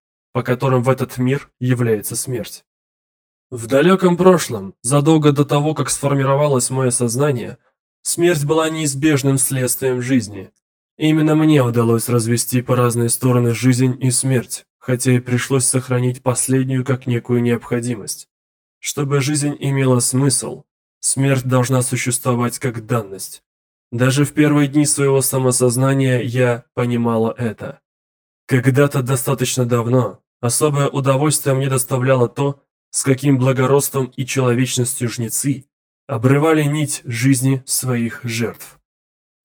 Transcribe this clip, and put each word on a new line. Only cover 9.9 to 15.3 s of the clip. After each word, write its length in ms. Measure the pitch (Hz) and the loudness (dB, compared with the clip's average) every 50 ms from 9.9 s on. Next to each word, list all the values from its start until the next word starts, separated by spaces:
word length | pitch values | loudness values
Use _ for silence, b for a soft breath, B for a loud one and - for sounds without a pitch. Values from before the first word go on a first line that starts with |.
| 127 127 123 | -2 -2 -2
жизни. 480 | 123 135 127 104 95 98 95 95 - _ _ _ _ _ _ _ _ _ | 0 0 0 0 -2 -10 -14 -16 -16 _ _ _ _ _ _ _ _ _
Именно 380 | _ 156 156 156 156 156 156 156 | _ 0 2 2 2 2 2 2
мне 280 | 156 156 156 151 143 127 | 4 4 4 4 4 4
удалось 460 | 120 113 120 117 117 117 113 - - | 2 2 0 2 2 2 0 0 0
развести 540 | 120 120 110 113 120 117 - - - 127 123 | 0 0 2 0 0 -2 -2 -2 -2 -2 0
по 140 | - 127 | 0 0
разные 320 | 123 123 120 117 120 117 117 | 2 2 2 2 0 0 0
стороны 460 | - - - 127 123 123 120 117 117 | -2 0 0 2 2 2 2 2 0
жизнь 420 | 110 113 131 127 120 131 127 123 - | 2 2 2 2 4 2 0 0 0
и 100 | - 131 | -2 -2
смерть, 540 | 123 - - 131 131 117 107 - - - - _ _ _ | 0 0 0 0 0 0 -2 -4 -10 -14 -14 _ _ _
хотя 340 | - - 127 120 - 131 127 | -6 -4 -4 -2 2 2 2
и 80 | 123 | 2
пришлось 440 | 123 - | 0 0